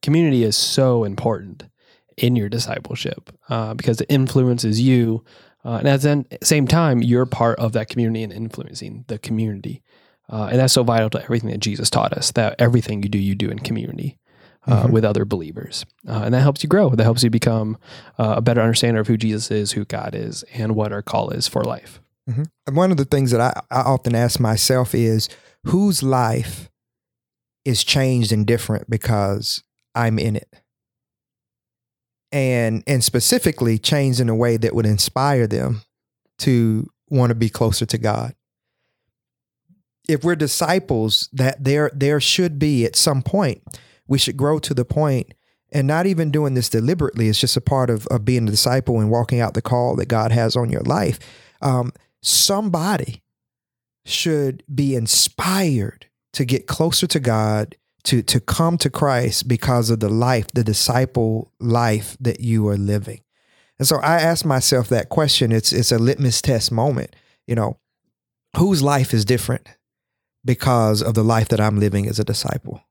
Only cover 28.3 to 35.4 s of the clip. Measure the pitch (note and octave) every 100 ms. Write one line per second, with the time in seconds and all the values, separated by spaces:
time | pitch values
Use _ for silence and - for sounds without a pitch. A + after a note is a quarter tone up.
28.3 | A2 G#2+ A#2 - G#2+ - A2+ - G#2+ G2
29.3 | G2 G#2+ - - _ _ A#2+ A#2 A2 A2
30.3 | G#2 - _ _ _ _ _ _ _ _
31.3 | _ _ _ _ _ _ _ _ _ _
32.3 | C#3+ C3 B2 A2+ A2 - C3+ - B2 -
33.3 | F3 E3 - A#2 A2 - D3 C3+ A#2+ A#2+
34.3 | A2+ A#2+ A2+ A#2 A#2 A2 G2+ - C3 C#3+
35.3 | C3+